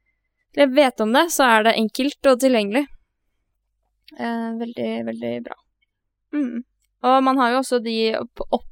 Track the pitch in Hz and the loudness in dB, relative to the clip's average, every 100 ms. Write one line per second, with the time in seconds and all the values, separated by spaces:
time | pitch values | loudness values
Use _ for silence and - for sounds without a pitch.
0 | _ _ _ _ _ - 277 262 269 - | _ _ _ _ _ 2 2 4 2 2
1 | 214 254 339 - 254 220 220 214 214 - | 0 2 2 2 4 4 4 2 -2 -2
2 | 269 - 277 247 269 240 202 233 285 - | -4 0 2 4 4 2 0 -2 -4 -10
3 | _ _ _ _ _ _ _ _ _ _ | _ _ _ _ _ _ _ _ _ _
4 | _ 311 233 233 226 226 233 240 226 226 | _ -10 -6 -6 -6 -8 -8 -6 -6 -6
5 | 226 226 165 120 117 - _ _ _ _ | -8 -8 -6 -8 -10 -16 _ _ _ _
6 | _ _ _ 294 254 240 254 _ _ _ | _ _ _ -6 -4 -6 -12 _ _ _
7 | 247 269 269 269 240 254 262 247 226 220 | 2 2 2 2 2 0 -2 -4 -2 -2
8 | 220 220 233 - - 233 - | -2 -2 -8 -12 -6 -6 -6